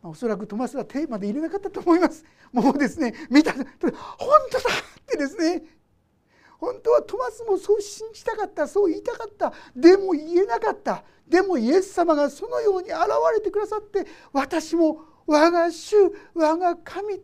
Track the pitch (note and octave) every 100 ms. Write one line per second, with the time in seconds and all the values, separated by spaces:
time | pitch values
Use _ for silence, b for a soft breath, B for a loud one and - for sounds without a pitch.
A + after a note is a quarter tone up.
0 | F3 D#3 A#3+ G3+ G#3+ G#3 B3 C4+ G#3+ C4
1 | D#4 A3 G3+ B3 D#4+ F#4+ G4 - - E4+
2 | E4+ - b b b B3 B3 C#4+ C4+ -
3 | B3+ B D#4+ C4+ F4+ B3+ C4+ _ D#4 B
4 | B B - D5+ C5 B4+ A#4+ - - -
5 | - G#4+ C#4 G4+ D#4+ F4 B B _ _
6 | _ _ _ b b b E4+ B4 A4+ A#4+
7 | - G#4 B4+ A4+ A#4 F#4+ F#4+ G#4 - -
8 | A4 A4 - - G#4 - D4 G4 G4+ F4+
9 | - A#4 A4+ _ D#4+ B B B3 D#4+ G4
10 | F#4+ D#4 D#4 F4 G4+ A4+ A4 - - F#3
11 | b b _ E4+ G4 D#4+ A3 F4 F#4+ -
12 | E4+ D4+ C#4+ C#4+ A4 B4 A4+ F#4 F4+ D#4+
13 | G#4 A4 A#4 A4+ G#4 G4+ G#4+ G#4+ G#4 G4
14 | - B B C#4 C#4 E4 D#4 E4 D#4+ D4+
15 | B B - D4+ D#4+ E4+ E4+ E4+ - G#4
16 | F#4 B B E4+ D#4 E4 F4+ F4 - F4
17 | G#4 F#4+